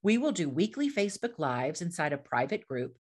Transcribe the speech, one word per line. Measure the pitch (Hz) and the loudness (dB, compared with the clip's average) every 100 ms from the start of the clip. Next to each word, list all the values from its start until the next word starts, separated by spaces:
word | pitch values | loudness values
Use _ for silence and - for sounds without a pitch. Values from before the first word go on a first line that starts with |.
We | 202 233 | 2 4
will | 294 | 2
do | 185 147 | 0 0
weekly | 131 214 262 285 | 0 0 0 0
Facebook | 285 202 - 240 190 | 0 0 -2 -6 -2
Lives | 143 123 131 - | 0 0 -2 -2
inside | 170 175 151 | -6 -2 -2
a | 143 | -2
private | - 123 135 208 - | -2 0 0 -2 -4
group. | 127 127 - | -6 -6 -10